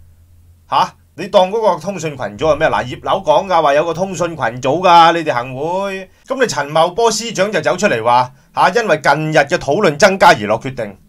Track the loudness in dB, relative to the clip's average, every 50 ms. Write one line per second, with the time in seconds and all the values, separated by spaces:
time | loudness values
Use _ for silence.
0 | -20 -20 _ _ _ _ _ -20 _ -20 _ _ _ _ 0 0 0 -2 -4 _
1 | _ _ _ -14 -6 0 2 2 2 2 0 0 0 0 0 -2 -4 -8 -8 -8
2 | -8 -8 -8 -8 -10 -10 -6 -2 0 0 0 2 0 0 0 -2 -2 -4 -10 -8
3 | -4 -4 -4 -2 0 0 0 0 0 0 0 2 2 2 2 2 0 -2 -4 -4
4 | -6 -6 -4 -4 -6 -6 -4 -4 -4 -4 -4 -4 -2 -2 -2 2 4 6 8 8
5 | 8 6 4 2 -2 -2 -2 -4 -4 -6 -8 -8 -6 -6 -4 -4 -6 -6 -8 -10
6 | -14 -16 _ _ _ -10 -4 -2 -2 -2 -2 -4 -6 -2 0 0 0 2 0 0
7 | 0 0 0 -2 -6 -6 -4 -4 -2 -2 -2 -2 -2 -2 0 0 0 0 0 0
8 | 2 2 2 2 2 -2 -6 _ _ _ _ 0 0 2 2 0 0 0 -2 0
9 | 2 0 0 0 -2 0 2 2 2 2 -2 -4 -2 -2 0 0 0 0 2 2
10 | 2 2 4 6 6 6 6 4 0 -2 -2 -4 -4 -8 -8 -8 -10 -10 -12 -18
11 | _